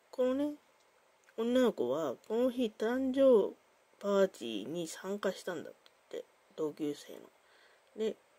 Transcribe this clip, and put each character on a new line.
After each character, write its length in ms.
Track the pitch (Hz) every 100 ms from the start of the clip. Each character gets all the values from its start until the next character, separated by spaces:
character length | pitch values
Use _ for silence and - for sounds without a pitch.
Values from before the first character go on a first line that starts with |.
| _
こ 140 | -
の 120 | 254 269
ね、 180 | 294 294 _ _ _ _ _ _ _ -
女 240 | 233 254
の 120 | 240
子 160 | - 120
は、 260 | 143 151 113 -
こ 80 | 226
の 140 | 254
日、 220 | 247 226 -
誕 360 | 220 254 269
生 400 | 262 269 226 - - _ _ _ _
パ 240 | 202 196
ー 40 | 190
テ 160 | - 117
ィ 200 | 107 113
ー 40 |
に 180 | 170 160
参 320 | - 190 202
加 120 | 202
し 120 | 185
た 100 | -
ん 100 | 160
だ 60 | -
っ 40 | - _ _ _
て、 140 | - - _ _ -
同 180 | 151
級 200 | 147 147
生 200 | 143 -
の。 60 | - - _ _ _ _ _ _ 208
で、 180 | 220 - _